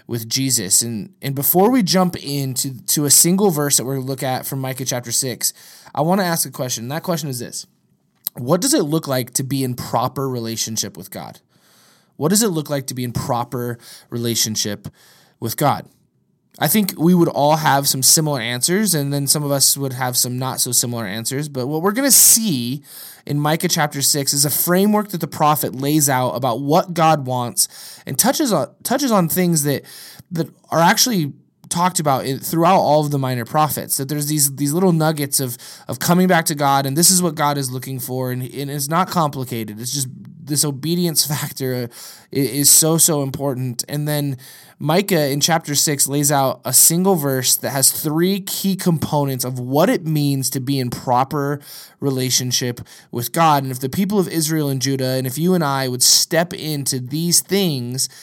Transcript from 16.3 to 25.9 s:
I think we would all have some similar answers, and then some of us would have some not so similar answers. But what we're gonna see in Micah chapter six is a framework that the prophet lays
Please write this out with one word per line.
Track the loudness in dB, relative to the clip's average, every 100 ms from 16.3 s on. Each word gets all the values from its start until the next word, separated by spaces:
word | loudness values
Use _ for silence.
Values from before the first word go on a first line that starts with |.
| _ _ -4
I | 0
think | 2 0 2
we | 4 6
would | 4
all | 2 2 4
have | 4 2 2
some | 0
similar | 2 2 2 -2
answers, | -4 -2 0 0 2
and | 0 0
then | -2 0
some | -2
of | 0
us | 2 2 0
would | -4
have | -4 -2 -2
some | -2 -2
not | -4 -4
so | 0
similar | 0 0 -4 -6
answers. | -6 -6 -6 -6
But | -6 -4
what | 0
we're | 0
gonna | 0 2
see | 4 6 4 2 0 -2 -6 -10 -20 -20 -18 -6
in | -2
Micah | 0 0 0
chapter | 0 0 0
six | 0 0 0
is | 0
a | 0
framework | 0 2 4 4 2 0
that | -6
the | -6
prophet | 2 2 2 -2 -2
lays | 0